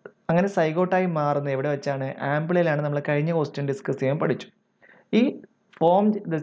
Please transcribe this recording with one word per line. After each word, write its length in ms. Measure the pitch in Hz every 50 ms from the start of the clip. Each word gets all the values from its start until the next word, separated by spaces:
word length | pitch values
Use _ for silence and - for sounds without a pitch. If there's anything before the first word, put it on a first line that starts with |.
| - - _ _ _
അങ്ങനെ 220 | - 165 175 190 202
സൈഗോട്ടായി 580 | 196 185 160 156 156 175 185 180 185 185 185 180
മാറുന്ന 380 | 160 156 147 147 147 143 143 143
എവിടെ 180 | 135 131 139 151
വെച്ചാണ്? 360 | 143 139 - 143 139 135 131 135 - - -
ആംപുളയിലാണ്. 540 | 139 143 151 160 160 180 175 170 160 147 151
നമ്മൾ 180 | 147 147 147 147 147
കഴിഞ്ഞ 240 | - 147 147 151 165
ക്വസ്റ്റ്യൻ 340 | 170 165 147 147 - 143 143
ഡിസ്കസ് 340 | 139 135 - - - 131 -
ചെയ്യാൻ 180 | 135 131 143 160
പഠിച്ചു. 300 | 156 156 120 - - - _ _ _ _ _ _ _ - - - _ -
ഈ 100 | - 214 247 294 - - - - _ _ _ _
ഫോം 320 | - - 165 170 180 196 208 214
ചെയ്ത 280 | 214 202 - 165 165 156